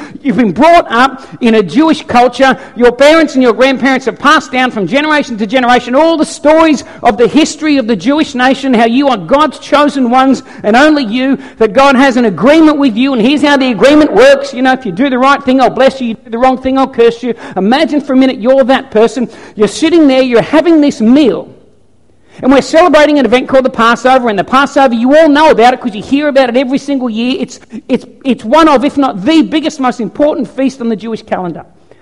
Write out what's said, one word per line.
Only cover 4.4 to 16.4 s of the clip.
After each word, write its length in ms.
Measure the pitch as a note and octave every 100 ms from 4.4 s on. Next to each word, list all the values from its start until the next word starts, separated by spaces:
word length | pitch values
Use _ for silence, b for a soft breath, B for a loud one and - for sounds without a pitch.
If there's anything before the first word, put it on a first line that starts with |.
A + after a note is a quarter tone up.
| -
down 180 | B3+ B3+
from 160 | A3 F3
generation 500 | C4+ D4+ D4 - G#3+
to 80 | G#3+
generation 480 | C4 A#3+ B3 B3
all 220 | B3+ E4 D#4+
the 80 |
stories 600 | - - C#4+ D#4+ D#4+ C4+ - B
of 140 | A#3+ G#3
the 120 | A3+
history 480 | B3 D#4+ - D4+ C#4
of 100 | A3+
the 100 | G#3
Jewish 380 | G3 D4 D4
nation, 400 | B3 B3+ B3+ C4+
how 120 | A3+ A#3
you 220 | B3 C#4+
are 80 | A3+
God's 420 | D#3+ C#4 D4+ -
chosen 520 | - C#4+ D4 C4+ A#3+
ones, 320 | B3+ C4+ C4 - B
and 140 | G#3 A#3
only 280 | D4+ D4
you, 320 | A3 B3+ C4 C4+ B B
that 160 | A3
God 220 | G3+ C#4 B3+
has 200 | C#4 A#3+
an 80 |
agreement 540 | A#3 F3 A#3 D#4+ D#4 D4
with 180 | C#4 G#3
you, 160 | C4+
and 100 | B3+
here's 200 | A3 D4
how 140 | C#4+ C#4
the 140 | C4
agreement 420 | G3 B3+ D4+ D4
works. 400 | G3 C4+ C4+ -
You 100 | A#3+
know, 100 | C4
if 120 | C4
you 80 | G#3
do 160 | F3 C#4
the 80 | B3
right 240 | C4+ C#4
thing, 180 | B3+ C4
I'll 100 | A3+
bless 300 | E3 C4 -
you, 80 | A#3+
you 60 |
do 160 | G#3+ A#3+
the 80 |
wrong 220 | A3+